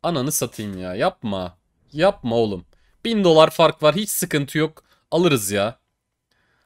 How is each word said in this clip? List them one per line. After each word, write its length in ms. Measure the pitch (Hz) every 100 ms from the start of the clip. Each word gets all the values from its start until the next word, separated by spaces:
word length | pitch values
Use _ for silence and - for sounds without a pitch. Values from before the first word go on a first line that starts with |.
Ananı 280 | 160 160 127
satayım 500 | - 123 - 107 92
ya. 140 | 92 95
Yapma. 640 | 165 - 117 98 90 _ _ _ _
Yapma 420 | 143 185 196 123 117
oğlum. 300 | 110 92 - _ _ _ 233
Bin 180 | 220
dolar 260 | 185 156 160
fark 340 | - 160 -
var. 120 | 151 156
Hiç 140 | 214
sıkıntı 480 | - 175 151 139 156
yok. 260 | 156 - _ _ _
Alırız 400 | 165 175 135 98
ya. 280 | 101 104 - _ _ _ _ _ _ _ _